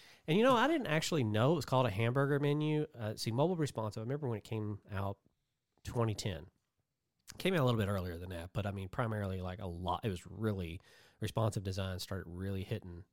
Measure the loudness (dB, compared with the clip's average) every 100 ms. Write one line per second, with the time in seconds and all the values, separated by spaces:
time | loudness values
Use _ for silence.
0 | -20 -8 2 4 6 6 6 4 2 0
1 | 2 2 4 4 4 4 2 4 4 4
2 | 2 2 2 2 2 2 2 0 -2 -4
3 | -6 -4 -2 2 2 2 -2 -2 -4 -4
4 | -4 -4 -4 -4 -4 -4 -4 -6 -6 -4
5 | -2 -4 _ _ _ _ _ _ -6 0
6 | 0 0 -4 -6 -10 _ _ _ _ _
7 | _ _ -20 -4 0 2 4 4 2 0
8 | -4 -6 -8 -8 -6 -4 -4 -4 -6 -4
9 | -2 -2 -2 -2 -4 -6 -8 -4 -2 -2
10 | -2 -6 -8 -4 -2 -2 -4 -8 -14 -20
11 | -20 -8 -4 0 0 0 -4 -2 -4 -4
12 | -6 -8 -8 -8 -4 -4 -4 -6 -6 -14
13 | -16